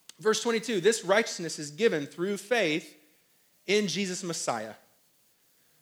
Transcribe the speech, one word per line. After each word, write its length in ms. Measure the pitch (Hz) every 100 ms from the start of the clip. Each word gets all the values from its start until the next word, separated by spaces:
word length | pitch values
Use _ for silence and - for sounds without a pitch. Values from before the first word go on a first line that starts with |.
| - -
Verse 240 | 208 220
twenty-two, 400 | 240 226 226 214
This 200 | 190 226
righteousness 560 | 175 202 226 - 165 165
is 120 | 147
given 360 | 147 226 170 139
through 300 | - 185 202
faith 580 | - 240 175 151 - - _ _ _ _ _ _ -
in 220 | 208 202
Jesus 340 | 160 196 180
Messiah 520 | 175 165 - 117 110 104 _ _ _ _ _ _ _ _ _ _